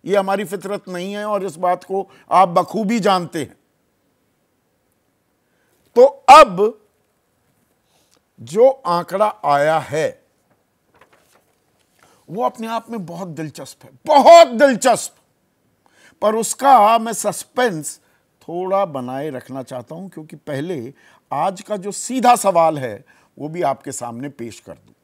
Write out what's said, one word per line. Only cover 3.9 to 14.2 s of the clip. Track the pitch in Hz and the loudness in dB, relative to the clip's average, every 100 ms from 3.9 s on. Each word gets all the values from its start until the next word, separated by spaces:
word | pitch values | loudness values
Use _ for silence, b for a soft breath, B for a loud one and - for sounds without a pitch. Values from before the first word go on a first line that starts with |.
| _ _ _ _ _ _ _ _ _ _ _ _ _ _ _ _ _ _ _ _ | _ _ _ _ _ _ _ _ _ _ _ _ _ _ _ _ _ _ _ _
तो | 233 269 - - | 4 4 4 8
अब | 294 262 180 214 226 _ _ _ _ _ _ _ _ _ _ _ _ _ _ _ _ | 8 8 4 -4 -4 _ _ _ _ _ _ _ _ _ _ _ _ _ _ _ _
जो | 117 185 262 | -8 4 4
आंकड़ा | 262 170 175 165 190 214 - 147 | 4 -4 -4 -4 -2 -2 -2 0
आया | 143 147 160 | 2 2 0
है | 117 147 143 - _ _ _ _ _ _ _ _ _ _ _ _ _ _ _ _ _ _ b b - | -4 -4 -4 -6 _ _ _ _ _ _ _ _ _ _ _ _ _ _ _ _ _ _ b b -14
वो | 180 | -6
अपने | 247 - 226 | -6 -6 -10
आप | 226 220 | -10 -8
में | 226 | -12
बहुत | 165 170 190 | -12 -12 -12
दिलचस्प | 151 156 147 139 - | -10 -12 -12 -20 -20
है, | - 131 | -20 _
बहुत | - 294 | 2 4